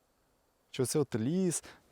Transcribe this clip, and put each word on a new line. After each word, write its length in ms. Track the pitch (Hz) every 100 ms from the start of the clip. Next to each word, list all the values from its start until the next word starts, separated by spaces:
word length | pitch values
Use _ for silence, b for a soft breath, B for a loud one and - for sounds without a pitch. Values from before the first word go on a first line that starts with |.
| _ _ _ _ _ _ _
Що 140 | - 123
це 140 | 156
от 160 | 143 113
ліс, 480 | 113 180 185 165 - B -